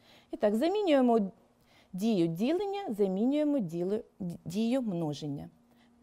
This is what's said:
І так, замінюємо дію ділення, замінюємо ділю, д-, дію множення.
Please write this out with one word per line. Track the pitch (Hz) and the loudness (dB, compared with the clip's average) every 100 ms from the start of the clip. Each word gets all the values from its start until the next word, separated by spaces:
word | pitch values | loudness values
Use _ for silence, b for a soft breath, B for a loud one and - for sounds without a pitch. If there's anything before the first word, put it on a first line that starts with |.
| b b b | b b b
І | - | -2
так, | 214 220 | 0 2
замінюємо | 320 415 403 277 247 233 190 - _ _ b b b | 2 0 4 4 6 4 2 -6 _ _ b b b
дію | 180 220 202 170 | -4 0 2 2
ділення, | 165 240 349 403 403 392 | 0 0 0 -2 -4 -6
замінюємо | 202 196 185 240 294 302 285 | 0 0 2 2 2 2 0
ділю, | 175 170 180 214 - - | -2 -4 -2 -4 -6 -10
д-, | 180 170 - | -10 -8 -8
дію | 190 226 262 | -2 0 0
множення. | 226 170 156 143 151 143 165 _ _ b b _ | 0 -2 -2 -4 -6 -8 -10 _ _ b b _